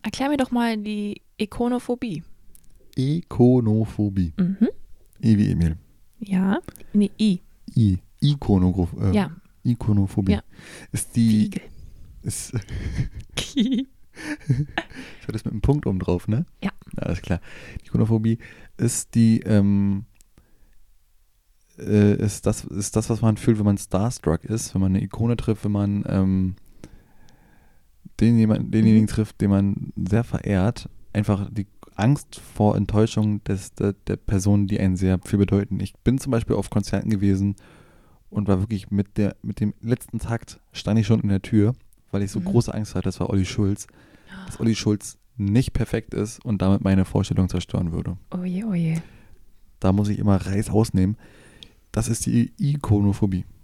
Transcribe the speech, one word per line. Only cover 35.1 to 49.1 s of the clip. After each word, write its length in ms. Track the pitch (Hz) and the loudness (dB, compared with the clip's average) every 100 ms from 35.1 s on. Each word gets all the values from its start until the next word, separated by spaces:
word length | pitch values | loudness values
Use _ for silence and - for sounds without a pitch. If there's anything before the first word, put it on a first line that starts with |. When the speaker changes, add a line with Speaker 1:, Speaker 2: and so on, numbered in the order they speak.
| 92 | 0
Speaker 2:
viel 140 | - 101 | 0 2
bedeuten. 420 | 98 98 101 95 | 4 2 0 -4
Ich 140 | 98 - | -6 -2
bin 200 | - 131 | 0 0
zum 140 | 139 | 0
Beispiel 240 | 117 - | -2 0
auf 160 | 107 - | -2 0
Konzerten 380 | 107 98 101 95 | -4 -2 -4 -2
gewesen 440 | 104 98 95 101 98 - - - _ _ _ - | 0 2 2 0 -2 -12 -20 -20 _ _ _ -8
und 160 | 104 101 | -4 0
war 120 | 92 | 0
wirklich 280 | 98 104 - | 0 -4 -2
mit 280 | 101 101 - | -2 -2 -2
der, 180 | 101 - | -2 -4
mit 160 | 113 - | -10 -4
dem 160 | 104 - | -4 -4
letzten 360 | 117 123 - 113 | -4 -4 -4 -8
Takt 420 | - 117 - - _ | -4 -6 -8 -20 _
stand 260 | - - 110 | -8 0 0
ich 60 | |
schon 140 | 101 113 | 4 2
in 100 | 104 | 2
der 140 | 95 | -2
Tür, 320 | - 110 104 127 - _ _ | 2 2 4 0 -12 _ _
weil 140 | 98 | -4
ich 80 | 196 | -2
so 80 | - | -4
Speaker 1:
Mhm. 60 | |
Speaker 2:
große 280 | 180 190 - | 2 0 0
Angst 220 | - 104 | -6 -6
hatte, 80 | 92 | -4
das 140 | 95 - | -4 -4
war 100 | 90 | -2
Olli 160 | 98 | 0
Schulz, 400 | 90 - 98 101 - _ - _ - 190 | 0 0 -2 -2 -8 _ -20 _ -20 -18
dass 140 | 185 - | -16 -2
Olli 160 | 113 | 0
Schulz 420 | 107 110 104 - - _ - | 0 0 -2 -4 -20 _ -4
nicht 320 | 101 110 131 | 2 2 2
perfekt 400 | - 117 131 - | -2 -2 -4 -4
ist 280 | - 107 - | -4 -4 -6
und 180 | 123 98 | -4 0
damit 200 | 95 98 | 2 2
meine 220 | 98 95 | 4 2
Vorstellung 420 | 92 104 95 - 92 | 4 0 0 0 0
zerstören 440 | 90 - 95 87 | -2 -4 -4 -2
würde. 260 | 85 87 87 - | -4 -6 -10 -10
Speaker 1:
Oh 120 | 180 | -8
je, 200 | 180 180 | -6 -6
oh 100 | 226 | -4
je. 240 | 175 165 165 - | -2 -2 -4 -8